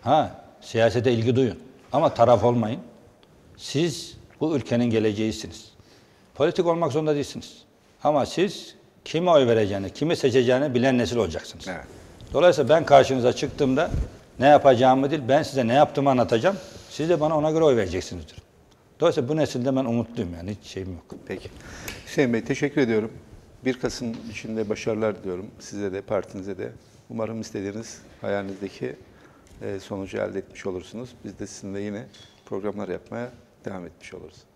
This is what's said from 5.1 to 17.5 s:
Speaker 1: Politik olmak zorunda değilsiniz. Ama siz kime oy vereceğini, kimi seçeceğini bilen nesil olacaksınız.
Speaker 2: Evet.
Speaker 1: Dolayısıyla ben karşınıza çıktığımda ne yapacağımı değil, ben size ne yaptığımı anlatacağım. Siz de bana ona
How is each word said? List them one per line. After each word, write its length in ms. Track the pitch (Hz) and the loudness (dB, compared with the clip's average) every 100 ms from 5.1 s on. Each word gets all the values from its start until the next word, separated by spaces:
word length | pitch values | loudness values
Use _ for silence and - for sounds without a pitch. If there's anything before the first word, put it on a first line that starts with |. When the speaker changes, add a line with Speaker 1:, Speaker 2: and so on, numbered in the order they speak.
| 104 107 107 107 - - _ - - _ _ _ - | 0 -4 -4 -10 -16 -20 _ -20 -20 _ _ _ -2
Speaker 1:
Politik 300 | 151 175 170 | 0 2 0
olmak 260 | 165 165 | 0 0
zorunda 240 | 135 156 147 | 0 0 -2
değilsiniz. 480 | 135 120 - - _ _ _ _ | -2 -8 -16 -20 _ _ _ _
Ama 220 | 143 147 113 | 0 0 0
siz 500 | - 190 - - - _ _ - | -2 -2 -4 -16 -20 _ _ -6
kime 260 | 156 180 | -2 4
oy 160 | 160 127 | 6 6
vereceğini, 460 | 113 104 101 95 | 4 2 -2 -6
kimi 220 | - 151 170 | -4 -2 0
seçeceğini 580 | 139 123 120 127 147 | 2 4 4 2 2
bilen 240 | 120 131 123 | 2 2 2
nesil 200 | 113 120 | 0 0
olacaksınız. 500 | 95 80 - - - | -2 -4 -12 -16 -12
Speaker 2:
Evet. 180 | 85 65 - - - - | -12 -14 -20 -20 -20 -6
Speaker 1:
Dolayısıyla 420 | 131 175 151 127 160 | 4 4 4 4 4
ben 100 | 139 | 8
karşınıza 480 | 139 127 135 120 | 8 8 4 2
çıktığımda 580 | 127 151 - 143 131 170 - - - - - | 0 -4 -2 0 2 0 -2 -6 -8 -20 2
ne 60 | 131 | 8
yapacağımı 680 | 147 139 123 127 135 139 | 8 8 8 6 4 2
değil, 100 | 156 120 | -2 2
ben 160 | 139 | 2
size 240 | 160 135 117 | 2 -2 2
ne 60 | |
yaptığımı 360 | 127 151 - 139 | 4 4 2 2
anlatacağım. 480 | 127 120 117 165 196 - - - | 2 2 2 2 -2 -10 -20 -18
Siz 200 | - 156 | -6 0
de 100 | 170 | 2
bana 180 | 151 160 | 2 0
ona 140 | 151 | 0